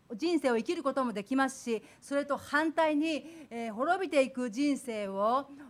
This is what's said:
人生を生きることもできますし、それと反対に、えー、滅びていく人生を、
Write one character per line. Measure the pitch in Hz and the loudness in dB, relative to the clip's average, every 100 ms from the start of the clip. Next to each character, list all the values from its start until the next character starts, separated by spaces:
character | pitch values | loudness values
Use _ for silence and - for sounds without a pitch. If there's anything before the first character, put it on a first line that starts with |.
| - | -14
人 | 208 330 330 | -4 2 2
生 | 269 | 4
を | 226 | 2
生 | |
き | 226 349 | 2 -2
る | |
こ | 277 | 0
と | 269 | 0
も | 247 | 0
で | 208 | -2
き | 202 | 0
ま | 262 262 | 2 2
す | - | -2
し、 | 240 214 - - | -4 -4 -6 -20
そ | - | -4
れ | 285 | -2
と | 285 269 | 0 -2
反 | - 294 320 | 0 0 2
対 | 311 311 | 4 2
に、 | 294 320 285 311 330 269 | 4 0 -2 -6 -16 -14
え | 233 226 | -8 -8
ー、 | |
滅 | 208 294 381 | -2 0 0
び | 349 | 2
て | 294 | 2
い | 262 | 2
く | 247 247 | 0 -4
人 | 214 294 269 | 0 0 0
生 | 247 220 196 | -2 -6 -4
を、 | 196 214 254 277 285 | 0 2 2 -2 -12